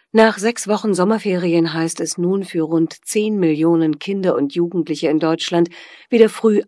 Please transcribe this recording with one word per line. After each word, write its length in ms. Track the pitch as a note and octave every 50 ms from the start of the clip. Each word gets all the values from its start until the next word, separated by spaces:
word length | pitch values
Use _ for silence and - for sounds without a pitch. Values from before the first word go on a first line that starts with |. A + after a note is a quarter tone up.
| _ _ -
nach 240 | A3 A3 A3 G#3
sechs 320 | G3+ F#3+ A3+ A#3+ - - F#3+
Wochen 240 | G#3+ G3 - G#3+ F#3+
Sommerferien 800 | E3 F3+ G3+ A3 A3 - G#3 F#3 F3+ F3+ F3 E3 E3+ E3 E3 D3+
heißt 280 | E3 E3 E3 - -
es 180 | E3+ D#3 - -
nun 260 | F3 F3 F#3+ G3 F#3+
für 160 | F#3 - E3+
rund 340 | D#3+ D#3 E3 E3 E3 D#3+ - - -
zehn 320 | - - A3 G#3+ A3 G#3+ G3+
Millionen 600 | F3 D#3+ D3+ D3 D#3+ E3 E3+ E3 E3 D#3 D3+ D3
Kinder 360 | - G3 G3 G3 F#3+ F3+ C#3
und 180 | A#2+ C#3+ C#3 -
Jugendliche 540 | F3 F3 E3+ F#3 F3+ D#3 D#3 D#3 D3+ E3 D#3+
in 100 | D3+ D#3
Deutschland 520 | E3 D#3+ E3 D#3+ - - F3+ E3+ E3+ E3+ - - - - - - - -
wieder 180 | B3+ A3 A3 G#3+
früh 320 | - - - A3 G#3 G#3 -